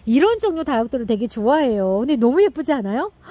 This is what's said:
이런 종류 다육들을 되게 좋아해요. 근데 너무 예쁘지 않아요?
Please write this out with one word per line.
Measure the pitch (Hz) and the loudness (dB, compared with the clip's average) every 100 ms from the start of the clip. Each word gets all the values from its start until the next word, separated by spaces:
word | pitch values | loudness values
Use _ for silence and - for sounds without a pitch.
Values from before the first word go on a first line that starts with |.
| 220 | 0
이런 | 254 403 453 | 2 4 2
종류 | 415 320 | -2 -2
다육들을 | 294 226 226 254 226 | -2 -2 -2 -4 -4
되게 | 208 233 | -2 -4
좋아해요. | 226 220 311 269 208 190 196 | -2 0 2 2 0 0 0
근데 | 269 | 0
너무 | 262 233 320 | 2 2 4
예쁘지 | 403 302 311 | 2 0 -4
않아요? | 277 196 240 403 - - | -2 -2 -4 -6 -10 -16